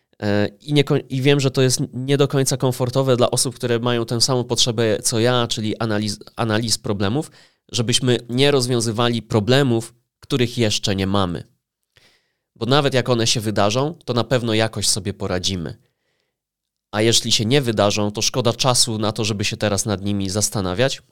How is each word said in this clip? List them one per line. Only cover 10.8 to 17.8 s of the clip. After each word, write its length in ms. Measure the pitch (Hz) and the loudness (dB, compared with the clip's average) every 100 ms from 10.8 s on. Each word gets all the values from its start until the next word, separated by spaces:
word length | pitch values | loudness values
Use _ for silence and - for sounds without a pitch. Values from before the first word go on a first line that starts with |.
| - 98 | -2 -2
nie 100 | 95 | 0
mamy. 480 | 101 90 80 - _ _ _ _ _ _ _ _ _ _ - | 0 0 -4 -10 _ _ _ _ _ _ _ _ _ _ -8
Bo 100 | 113 | 0
nawet 280 | 143 139 | 2 2
jak 140 | 123 120 | 0 0
one 180 | 120 110 | 0 2
się 140 | 120 | 0
wydarzą, 540 | 107 104 104 117 147 - | -2 0 2 2 -2 -6
to 100 | - | -4
na 100 | 120 | -2
pewno 300 | 117 127 117 | 0 0 0
jakoś 340 | 110 110 107 98 | 0 0 -2 -2
sobie 260 | 107 95 | -2 -4
poradzimy. 600 | - 95 90 95 95 76 - _ _ _ _ _ _ _ _ _ _ _ | -6 -4 -4 -4 -4 -6 -10 _ _ _ _ _ _ _ _ _ _ _
A 120 | 104 | 0
jeśli 300 | 113 110 113 | 2 2 0
się 120 | - | 0
nie 180 | 107 143 | 2 2
wydarzą, 480 | 120 107 | 2 2